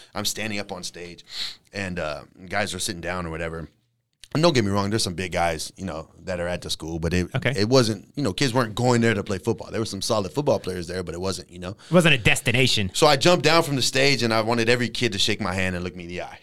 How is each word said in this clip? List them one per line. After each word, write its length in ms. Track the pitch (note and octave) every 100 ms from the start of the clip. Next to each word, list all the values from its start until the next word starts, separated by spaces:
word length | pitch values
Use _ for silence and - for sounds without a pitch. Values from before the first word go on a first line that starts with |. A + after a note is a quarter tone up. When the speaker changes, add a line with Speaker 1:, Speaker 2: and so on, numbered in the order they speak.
| -
Speaker 1:
I'm 100 | G2
standing 340 | G#2 - A2 G#2
up 140 | G2
on 100 | F2+
stage, 420 | F2 - F2 E2+ - - - - _
and, 240 | G2+ F#2+ F2
uh, 240 | D#2 C#2+ - - F2+
guys 260 | G2 G2+
are 60 | F2+
sitting 220 | - E2+
down 240 | E2+ F#2 E2+
or 40 |
whatever, 380 | D#2+ E2 E2 D#2 _ _ _ _ _ -
and 80 | D3
don't 100 | E3+
get 120 | C3
me 60 | G2+
wrong, 180 | G2+ G2
there's 140 | A2
some 100 | G2+
big 160 | E2+ F#2
guys, 400 | F2 E2+ D#2+ - -
you 80 |
know, 240 | F#2 D#2 - -
that 160 | F2 F2+
are 80 | F2
at 120 | F2+
the 60 | F#2
school, 280 | - D#2+ E2
but 160 | E2
it, 180 | F2+ F2 G#2+
Speaker 2:
Okay. 160 | A#2+ F#2+
Speaker 1:
it 120 | G#2+
wasn't, 420 | C3+ A2+ G2 - -
you 60 |
know, 100 | B2+
kids 200 | E2+ C#3
weren't 220 | B2 A2
going 260 | G2+ B2 A#2+
there 140 | A#2
to 80 | G#2
play 160 | - F#2+
football. 320 | - G2 -
There 100 | G#2
were 60 | A2
some 160 | G2
solid 300 | - A2 F#2
football 260 | C#3+ C#3+ G#2
players 300 | - F#2 E2+
there, 140 | F#2
but 100 | E2+
it 60 | E2
wasn't, 300 | F#2+ F#2 -
you 80 | F2+
know. 100 | F2+
Speaker 2:
It 220 | G#2 -
wasn't 220 | E3+ E3
a 40 | C3+
destination. 720 | D3+ C#3 B2+ A#2+ C3 - F#2+
Speaker 1:
So 120 | - D3+
I 100 | C#3
jumped 280 | D3+ F3
down 180 | D3 E3
from 140 | E3 C#3
the 60 |
stage, 400 | A2 C3 C#3 B2+
and 100 | A#2
I 60 | A2+
wanted 280 | A2 A#2+ A2+
every 200 | B2 A#2
kid 240 | - A#2+
to 60 | G2
shake 220 | - G2
my 140 | G2
hand 220 | F#2 F#2 F2
and 80 |
look 100 | F2+
me 100 | F2
in 40 | E2+
the 140 | F2
eye. 180 | D2+ -